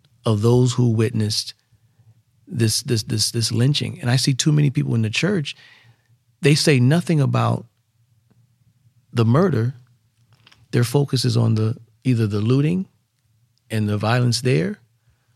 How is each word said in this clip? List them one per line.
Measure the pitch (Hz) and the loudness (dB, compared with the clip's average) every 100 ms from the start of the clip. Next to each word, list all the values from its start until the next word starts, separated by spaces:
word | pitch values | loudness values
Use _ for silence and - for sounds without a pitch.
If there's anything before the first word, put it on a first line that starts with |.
| _ _ | _ _
of | - 107 | -2 0
those | 113 123 127 | 2 4 2
who | 120 123 | 2 0
witnessed | 110 110 110 104 107 - - _ _ _ _ _ _ _ _ _ | 2 0 -2 -4 -4 -8 -14 _ _ _ _ _ _ _ _ _
this, | 147 110 - | -2 -2 -2
this, | - 117 | -2 -4
this, | - 113 - | -2 -4 -2
this | 117 113 | -2 -4
lynching. | 113 127 147 127 - | 0 0 0 -4 -6
And | - | -2
I | 131 | 0
see | - | 0
too | 131 156 | 0 0
many | 147 147 | 2 2
people | 135 139 | 0 -2
in | 120 | -2
the | 110 | -2
church, | - 165 202 139 - - - _ _ _ _ _ _ | -2 -2 -2 -4 -12 -20 -20 _ _ _ _ _ _
they | - | 2
say | 151 - 135 | 4 4 4
nothing | 123 165 - 160 | 4 2 2 0
about | 127 120 113 117 - _ _ _ _ _ _ _ _ _ _ _ _ _ _ | 0 0 0 -2 -6 _ _ _ _ _ _ _ _ _ _ _ _ _ _
the | 127 | -2
murder. | 113 131 190 120 120 - _ _ _ _ _ _ _ _ _ | 2 2 2 0 -4 -6 _ _ _ _ _ _ _ _ _
Their | 127 | -2
focus | 120 147 139 131 | 0 0 0 -2
is | 123 117 | 0 0
on | 113 110 | 0 0
the, | 110 - - _ | -2 -4 -12 _
either | 127 117 107 | -2 0 0
the | 104 | -2
looting | 107 131 147 180 190 _ _ _ _ _ _ _ _ | 0 0 0 -2 -6 _ _ _ _ _ _ _ _
and | 110 104 | -4 -2
the | 104 | -2
violence | 104 123 123 117 | 0 0 0 0
there, | 127 143 185 208 _ _ _ _ _ | 0 0 -2 -6 _ _ _ _ _